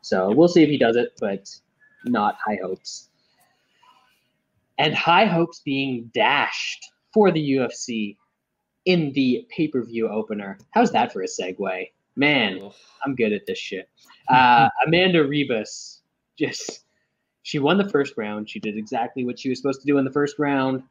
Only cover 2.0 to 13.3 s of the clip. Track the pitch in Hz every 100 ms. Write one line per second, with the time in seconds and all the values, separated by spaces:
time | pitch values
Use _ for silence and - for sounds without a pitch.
2 | 120 120 104 - - 107 92 95 - -
3 | - _ _ _ _ _ _ _ _ _
4 | _ _ _ _ _ _ _ - 151 -
5 | - 175 214 170 170 - - 139 135 123
6 | 117 120 127 143 113 - - - - _
7 | _ 214 202 160 147 135 120 - - 113
8 | 104 104 _ _ _ _ _ _ - 180
9 | 147 139 131 120 - - 151 131 117 117
10 | 110 107 107 104 101 98 - - - -
11 | 117 101 92 - 90 92 98 92 92 _
12 | _ - 143 143 107 92 98 - _ _
13 | 139 127 110